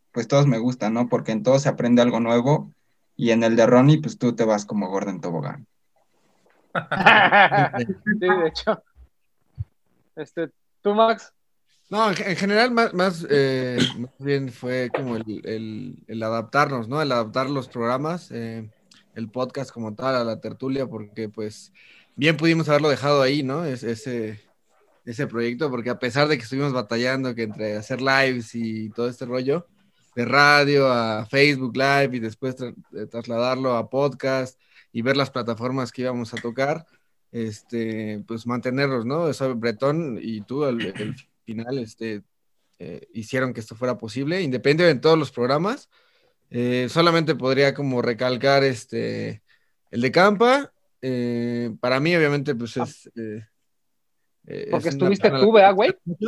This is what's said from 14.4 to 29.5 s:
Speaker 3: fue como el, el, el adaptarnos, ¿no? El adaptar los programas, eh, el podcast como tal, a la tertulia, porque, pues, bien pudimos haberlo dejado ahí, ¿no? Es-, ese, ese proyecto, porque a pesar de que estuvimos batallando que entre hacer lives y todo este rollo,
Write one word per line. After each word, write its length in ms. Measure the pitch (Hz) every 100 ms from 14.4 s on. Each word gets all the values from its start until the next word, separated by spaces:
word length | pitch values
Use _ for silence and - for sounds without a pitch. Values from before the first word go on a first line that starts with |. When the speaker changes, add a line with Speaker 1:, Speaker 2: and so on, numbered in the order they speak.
| 135
Speaker 3:
fue 380 | 113 123 127 123
como 220 | 123 127 113
el, 260 | 110 98
el, 600 | - 110 110 107 98 - -
el 160 | 113
adaptarnos, 680 | 110 113 110 139 147 131 110
¿no? 140 | 147
El 100 | 147
adaptar 380 | 123 107 127 135
los 180 | 143 117
programas, 640 | 120 117 127 156 175 -
eh, 400 | 117 113 113 107 - _ _ _
el 140 | 117 110
podcast 420 | 127 127 139 127
como 240 | 120 110
tal, 200 | 104 131
a 100 | 127
la 160 | 117 107
tertulia, 460 | 110 110 131 135 127
porque, 420 | 110 104 113 110
pues, 440 | 110 107 - - _ - - _ -
bien 200 | 147 151
pudimos 320 | 165 165 151
haberlo 200 | 147 151
dejado 320 | 123 143 143
ahí, 200 | 131 147
¿no? 220 | 131 147
Es-, 180 | 165 123
ese, 580 | 113 113 131 120 107 110 _ _ _ _ _ _
ese 220 | 120 113 127
proyecto, 420 | 117 117 123 151
porque 200 | 123 117
a 80 | -
pesar 300 | 123 123 151
de 100 | 156
que 60 |
estuvimos 280 | 113 135 143
batallando 640 | 123 107 117 127 135 127
que 80 | 117
entre 340 | 110 104 107 104
hacer 240 | 110 123
lives 540 | 135 135 135 123 110
y 340 | 117 113 110 110
todo 180 | 110 120
este 180 | 123 123
rollo, 400 | 127 131